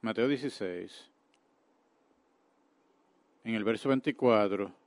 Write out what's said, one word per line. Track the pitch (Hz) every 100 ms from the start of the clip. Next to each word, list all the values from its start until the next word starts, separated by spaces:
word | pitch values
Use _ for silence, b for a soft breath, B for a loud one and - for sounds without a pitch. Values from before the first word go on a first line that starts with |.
Mateo | 113 110 123
dieciséis, | 139 139 - 98 90 95 - - _ _ _ _ _ _ _ _ _ _ _ _ _ _ _ _ _ _ _ _ _ _ _
en | 113
el | 113
verso | 104 113 135
veinticuatro. | 131 151 - 127 110 104 98 98 -